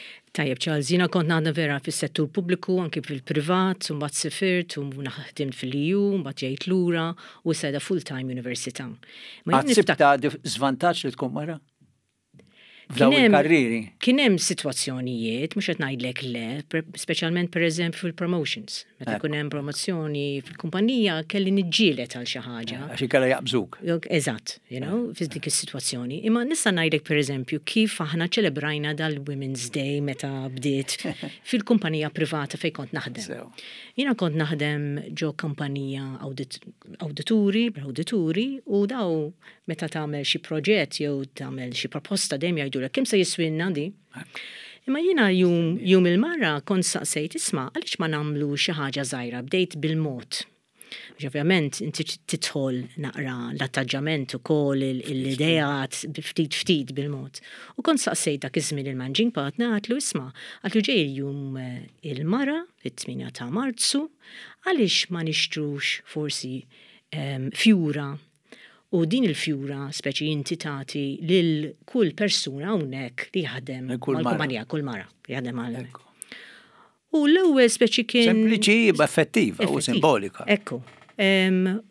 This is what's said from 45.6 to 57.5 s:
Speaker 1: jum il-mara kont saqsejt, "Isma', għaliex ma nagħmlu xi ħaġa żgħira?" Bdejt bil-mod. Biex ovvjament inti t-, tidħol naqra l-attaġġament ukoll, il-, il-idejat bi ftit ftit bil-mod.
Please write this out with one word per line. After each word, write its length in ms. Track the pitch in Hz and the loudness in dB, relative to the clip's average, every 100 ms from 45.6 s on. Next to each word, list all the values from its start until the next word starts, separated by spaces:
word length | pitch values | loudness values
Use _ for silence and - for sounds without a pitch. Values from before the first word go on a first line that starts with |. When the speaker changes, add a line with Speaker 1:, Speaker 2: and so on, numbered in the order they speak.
| 165 185 | 2 2
Speaker 1:
jum 220 | 180 185 180 | 4 6 6
il-mara 540 | 175 311 339 175 147 | 4 2 2 0 0
kont 220 | - 190 180 | 0 0 0
saqsejt, 480 | - - 151 156 320 | -2 -2 -4 -4 -4
"Isma', 360 | - 151 131 320 | -4 -2 -4 -6
għaliex 240 | - - | -6 -2
ma 80 | 160 | -2
nagħmlu 460 | 151 151 147 147 143 | 0 -2 -2 0 0
xi 160 | - | 0
ħaġa 320 | 151 139 139 | -2 -4 -4
żgħira?" 400 | 131 131 120 123 | -4 -4 -6 -8
Bdejt 320 | 127 185 180 151 | -2 0 0 -2
bil-mod. 640 | 156 160 151 123 - - - _ _ - - | -2 0 -2 -4 -8 -8 -10 _ _ -20 -18
Biex 380 | - - - 143 | -18 -18 -10 -6
ovvjament 520 | 147 160 185 143 - | -2 2 2 2 -2
inti 200 | 147 - | -6 -4
t-, 140 | 156 - - | -6 -8 -6
tidħol 520 | 160 - 147 135 127 120 - | -4 -4 -2 -2 -2 -6 -8
naqra 560 | 139 - 131 123 120 | -8 -6 -6 -6 -6
l-attaġġament 800 | 139 135 135 131 135 151 156 131 131 | -4 -4 -2 -2 -2 -2 -2 -4 -6
ukoll, 420 | - 151 143 139 | 0 2 2 2
il-, 220 | 135 127 147 | 0 -2 -4
il-idejat 1040 | 135 135 131 156 165 143 139 131 - - | -4 -2 0 2 4 2 0 -4 -6 -8
bi 120 | 151 - | -10 -6
ftit 300 | - 151 - | -2 -2 0
ftit 360 | - 156 131 139 | 2 2 0 -4
bil-mod. 400 | 147 135 135 - - | -4 -6 -10 -14 -18